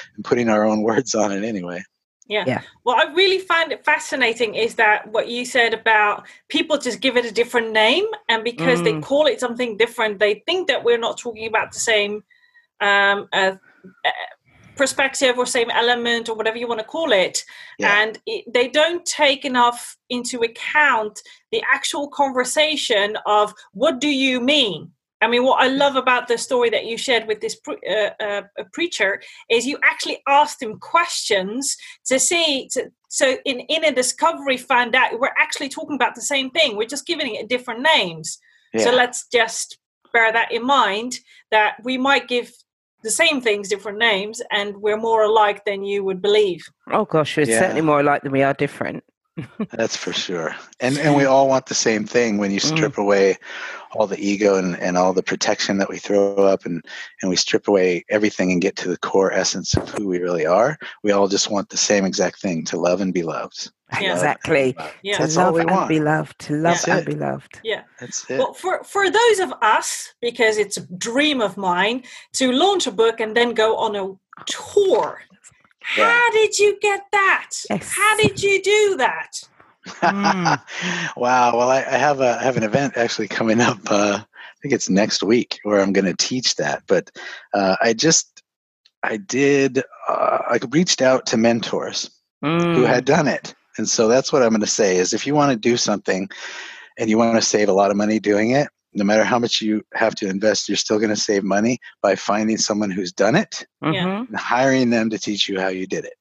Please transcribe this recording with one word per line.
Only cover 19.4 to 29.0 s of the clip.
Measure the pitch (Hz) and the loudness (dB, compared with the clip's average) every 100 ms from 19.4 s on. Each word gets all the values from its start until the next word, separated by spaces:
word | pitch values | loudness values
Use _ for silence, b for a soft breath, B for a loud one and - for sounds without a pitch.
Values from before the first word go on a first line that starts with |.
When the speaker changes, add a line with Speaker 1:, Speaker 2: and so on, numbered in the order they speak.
| 285 | 0
Speaker 2:
enough | 254 240 240 - - _ | 2 2 2 -8 -20 _
into | 247 240 254 | -8 -6 -4
account | 226 233 - 302 294 233 214 214 B B _ | -4 -4 -2 2 4 2 -2 -8 B B _
the | 226 233 | -4 0
actual | 269 - 320 285 | -2 -2 -6 -6
conversation | - 277 254 247 - 311 302 - 208 202 214 - | -2 0 0 -2 0 0 0 0 0 0 -2 0
of, | 208 208 B B | 2 2 B B
"What | 190 277 254 | -2 -2 0
do | 294 | -2
you | 269 269 254 | 0 0 0
mean?" | 240 302 233 156 - _ _ _ | 2 2 0 -4 -12 _ _ _
I | 226 | 0
mean, | 240 | 2
what | 262 - | 2 4
I | 233 | 2
love | 269 285 262 | 2 2 2
about | 254 247 240 | 0 0 0
the | 233 | -4
story | - 254 240 | 0 0 0
that | 208 214 | 0 -4
you | 226 | -6
shared | - 233 220 | -2 -2 -2
with | 214 | -6
this | 220 - | -6 -10
pre-, | - - - | -10 -10 -4
uh, | 208 208 - | -2 -2 -4
uh, | 208 202 190 - | -6 -6 -8 -14
a | 208 | -12
preacher | - 339 - | -6 -6 -2